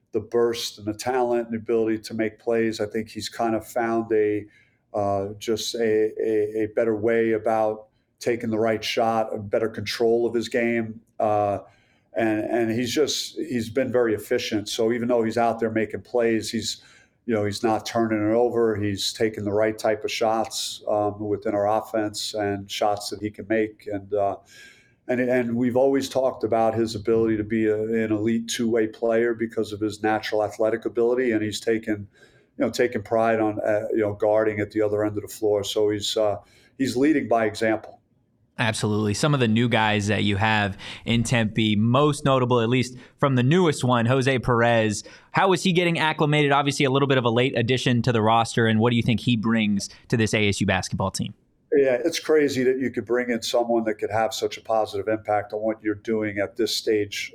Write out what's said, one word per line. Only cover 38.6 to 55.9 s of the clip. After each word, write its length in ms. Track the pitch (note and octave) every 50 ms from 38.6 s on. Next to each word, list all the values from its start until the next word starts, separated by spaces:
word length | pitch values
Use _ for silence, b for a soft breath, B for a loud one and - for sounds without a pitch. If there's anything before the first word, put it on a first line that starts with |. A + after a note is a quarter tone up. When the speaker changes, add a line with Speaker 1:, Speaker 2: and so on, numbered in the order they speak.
Speaker 2:
Absolutely. 540 | B2 A2 A2+ - - G#2+ G#2+ G#2 G#2+ G#2 G#2
Some 200 | - - D#3 D3
of 60 | C#3
the 60 | B2
new 220 | A2+ G#2+ A2+ B2 A#2+
guys 400 | A2+ A2+ A2 G#2+ G#2+ G#2+ G2+ G2+
that 160 | G#2+ G2 G#2
you 100 | G2+ G2+
have 420 | F#2+ A2 A2 A2 G#2+ G#2 G2 F#2+ - B B B B B
in 180 | B A2+ A#2 A2+
Tempe, 540 | - C3+ A#2 A2+ G#2 A2 A#2 A2 G#2+ G#2+
most 480 | G2+ G#2+ A#2 A#2+ C3+ D3 D3+ C#3+ D3 -
notable, 340 | C#3 C3+ C3 B2 A#2 B2 A#2+
at 80 | A2+ A2+
least 280 | B2+ C3 A#2+ - - B B B B
from 200 | B - C#3+ C3+
the 80 | B2 A#2+
newest 400 | B2+ D#3+ F#3 F#3 D#3+ C#3 - -
one, 200 | B2 B2 A#2+ A2+
Jose 320 | A2+ C3 C3+ B2+ C3+ C3+ B2
Perez. 640 | G#2+ - B2 A2+ A#2 A#2+ A#2 A2+ A2 A2 G#2 - - B B B B B
How 220 | B D#3 F3+ G3 F#3
is 100 | E3+ -
he 100 | F#3+ E3+
getting 280 | E3 F3+ E3+ E3+ D3
acclimated? 500 | D#3 D#3 D#3 D3+ E3 D3 D3+ D3+ D3+ C#3+
Obviously, 340 | C#3 C#3 C#3+ C#3+ C#3 - D3+
a 60 | C3+
little 160 | B2+ C#3 C#3
bit 120 | C3 C3+ C3
of 60 | A#2
a 60 | A#2+
late 260 | A2+ A#2+ B2+ C3 -
addition 460 | - A#2+ G#2+ C3 - - C#3+ B2 A#2+ A2+
to 80 | C3+
the 100 | A#2 A2+
roster. 460 | G#2+ A2 A2+ A#2 A2+ - - - A#2
And 140 | A2+ A2 A2
what 100 | A2 B2
do 60 | B2
you 60 | A#2 A2
think 160 | - A#2 G2+
he 160 | - - B2
brings 520 | A2 G2 A2+ A2+ A2+ G#2+ G#2 G#2 G2 - - B B B B
to 80 | -
this 180 | A#2 A2 G#2 -
A 140 | A2 G#2+ G2+
S 120 | G2 -
U 60 | A2
basketball 460 | F#2+ F#2+ F#2+ - - - F#2 G2 F#2+ -
team? 220 | - - - G#2 _ _ _ _ _ _ - D#3+
Speaker 1:
Yeah, 260 | C#3+ C#3 C3+ B2+ B2 -
it's 140 | E3+ E3 -
crazy 460 | - - D#3 D#3 D3 C#3 C3+ B2+ B2+
that 160 | B2+ C3 C3
you 100 | C3+ A#2+
could 140 | A#2 B2 A2
bring 260 | G#2 A#2+ B2 B2 A#2+
in 120 | A#2+ A2+ -
someone 420 | - - A#2+ A#2+ A#2 A#2 A#2 A2
that 100 | A2 G#2
could 160 | - - G2
have 240 | G2 A2+ A2+ A2 -
such 220 | - A2+ G#2 -
a 40 | -
positive 460 | - - A2 A2 G#2+ G#2 G2+ G2+ F#2+
impact 460 | A2 A2 A2 G#2+ - G#2 G#2 G2+ - -
on 80 | G#2+
what 200 | A2 A2 A2 A2
you're 140 | G#2+ G#2+